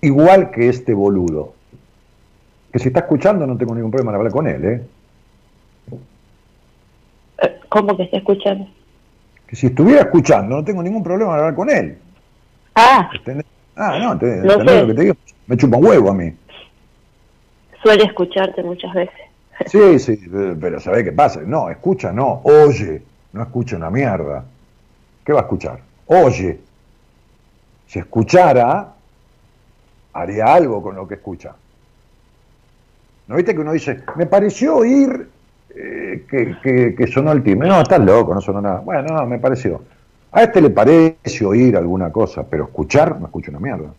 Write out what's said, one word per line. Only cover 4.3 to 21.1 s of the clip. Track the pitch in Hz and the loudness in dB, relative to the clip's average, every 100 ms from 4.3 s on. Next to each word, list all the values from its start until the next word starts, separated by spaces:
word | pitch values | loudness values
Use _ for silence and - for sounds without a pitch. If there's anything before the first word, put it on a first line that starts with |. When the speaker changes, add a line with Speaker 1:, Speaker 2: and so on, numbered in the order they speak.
Speaker 1:
con | 110 151 | -2 -4
él, | 67 | -4
¿eh? | 85 120 - _ _ _ _ _ _ _ _ _ - - _ _ _ _ _ _ _ _ _ _ _ _ _ - | -4 -6 -10 _ _ _ _ _ _ _ _ _ -20 -20 _ _ _ _ _ _ _ _ _ _ _ _ _ -4
Speaker 2:
Eh, | - - _ | -4 -4 _
¿cómo | 208 202 185 | -2 0 -4
que | |
está | 180 - | -4 -6
escuchando? | 196 202 202 196 196 _ _ _ _ _ _ _ _ | -4 -2 -2 -6 -10 _ _ _ _ _ _ _ _
Speaker 1:
Que | - | -4
si | 131 | -4
estuviera | 127 170 285 | 2 4 4
escuchando | - 170 - 120 98 135 | 4 2 4 2 2 -6
no | |
tengo | 160 190 | -6 -6
ningún | 170 220 | -6 -6
problema | 170 185 220 | -4 -4 -2
en | 156 | -2
hablar | 160 | -2
con | 147 254 | -2 -2
él. | 240 85 - _ _ _ _ _ _ _ | -2 -2 -10 _ _ _ _ _ _ _
Speaker 2:
Ah. | - 240 269 180 | 4 6 6 2
Speaker 1:
¿Entendés? | - - 135 - _ _ - | -8 -12 -12 -12 _ _ -8
Ah, | 208 143 | -6 -4
no, | 240 | -4
entendés, | 165 120 101 | -2 -4 -2
Speaker 2:
No | 190 | 2
Speaker 1:
¿entendés | 202 110 | 4 4
Speaker 2:
sé. | 196 | 4
Speaker 1:
lo | 113 | 2
que | |
te | 113 | 0
digo? | 190 180 _ _ - | 0 -2 _ _ -6
Me | 123 | 0
chupa | 139 120 | 2 4
un | 185 | 6
huevo | 190 101 | 6 4
a | |
mí. | 98 85 78 _ - - _ _ _ _ _ _ _ _ _ _ _ | 0 -6 -10 _ -20 -20 _ _ _ _ _ _ _ _ _ _ _
Speaker 2:
Suele | 220 208 | 2 4
escucharte | 208 - 175 196 190 - | 2 0 -4 -2 -4 -6
muchas | 175 180 180 | -10 -10 -8
veces. | 180 180 - - _ _ - - | -6 -6 -10 -20 _ _ -12 0
Speaker 1:
Sí, | 196 202 147 | 6 6 6
sí, | - 107 90 | 2 -6 -6
pero, | 95 98 82 | -6 -6 -4
pero | 87 76 | -6 -8
¿sabés | - 104 | -2 -2
qué | 95 | -2